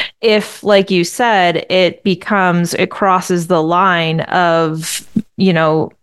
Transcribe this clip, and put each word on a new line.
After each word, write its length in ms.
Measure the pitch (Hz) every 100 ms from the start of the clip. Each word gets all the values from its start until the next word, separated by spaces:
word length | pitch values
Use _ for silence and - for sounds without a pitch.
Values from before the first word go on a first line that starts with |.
| - -
if, 420 | 220 214 208 -
like 260 | 196 202 196
you 140 | 185
said, 640 | 170 - 240 202 175 165 -
it 340 | 185 180 -
becomes, 720 | 208 175 - 202 185 175 170
it 160 | - 190
crosses 560 | - 196 185 - 180 165
the 160 | 170
line 600 | 160 175 190 170 160 160
of, 840 | - 185 170 165 160 160 160 - - - - -
you 160 | 190
know, 380 | 165 160 156 - _